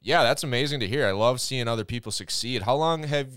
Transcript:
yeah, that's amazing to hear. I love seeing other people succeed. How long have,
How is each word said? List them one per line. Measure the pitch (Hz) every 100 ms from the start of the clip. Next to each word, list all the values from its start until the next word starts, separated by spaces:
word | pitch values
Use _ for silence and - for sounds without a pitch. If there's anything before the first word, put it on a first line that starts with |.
yeah, | 107 165
that's | 120 139
amazing | 147 120 143 143
to | 101
hear. | 143 107
I |
love | 98 117 127
seeing | - 131 117
other | 113
people | 104 120 110
succeed. | - 95 - 117 123
How | 104
long | 139 160 160
have, | 151 147 135